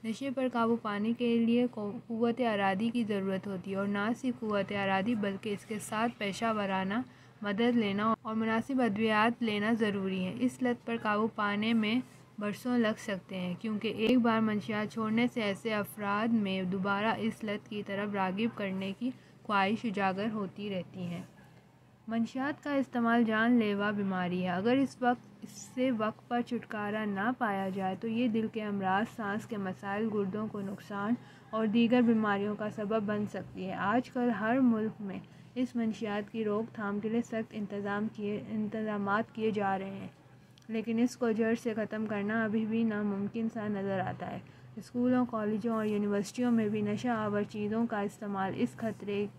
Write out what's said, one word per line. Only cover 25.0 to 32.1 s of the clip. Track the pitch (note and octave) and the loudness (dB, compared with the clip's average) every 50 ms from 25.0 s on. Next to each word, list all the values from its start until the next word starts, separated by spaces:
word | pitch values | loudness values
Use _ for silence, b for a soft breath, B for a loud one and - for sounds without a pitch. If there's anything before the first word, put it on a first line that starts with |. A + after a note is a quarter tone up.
वक्त, | B3+ A#3+ B3 A#3+ - - - - - | 0 0 0 0 -4 -20 -18 -16 -16
इससे | - - - - - - B3+ B3+ C4+ | -16 -14 -16 -18 -10 -4 0 0 0
वक्त | B3+ G#3+ G#3+ G#3+ A3 - - - | 2 0 0 -2 -4 -6 -8 -4
पर | A#3+ A#3+ | -2 -2
छुटकारा | A#3+ A#3+ B3 A3+ - - - G#3+ G#3 G3+ G#3 A3 A3 | -2 -2 -4 -6 -6 -6 -8 -6 -4 -4 -2 -2 -2
ना | G#3 G3+ F#3+ G3 A#3 | -2 -2 0 0 -2
पाया | B3+ - B3 G#3+ G3+ G3 G3 F#3+ | 0 0 -2 -2 0 0 -2 -2
जाए | F#3 G3+ F#3+ F#3 F#3+ | -2 -2 -2 -2 -2
तो | F#3 - | -2 -4
ये | A3+ A3+ A3+ B3 B3+ | -2 0 0 0 2
दिल | G#3+ A3+ A3 | 2 0 0
के | A3 - A3 | -2 -4 -4
अमराज, | G#3+ G#3 G#3 G3 F#3+ F#3 F#3 G3 A3 | -4 -2 -2 0 0 2 2 2 0
सांस | A3 - - A3 G3+ G3+ A3 - | -2 -4 -6 -4 -4 -4 -4 -4
के | - A#3 | -6 -6
मसाइल, | G#3 G3 F#3 F3+ - - G3+ G3 G#3 A3 A3+ | -4 -4 -4 -6 -6 -6 -6 -2 -2 -2 0
गुर्दों | G#3 G#3 G3+ F#3+ F#3 G#3 A3 | 0 0 -2 0 -2 -4 -4
को | A3 - G#3 | -4 -6 -6
नुकसान | G3 G3 G3+ - - - G#3 G3+ G3+ G#3+ B3 A#3+ B B B B B B - | -6 -6 -8 -10 -10 -8 -6 -4 0 0 0 -2 B B B B B B -2
और | A3 A3 | 0 0
दीगर | A3 G3+ A#3 A#3 A3+ B3 B3 | 4 4 4 6 6 6 6
बीमारियों | B3 A3+ | 6 6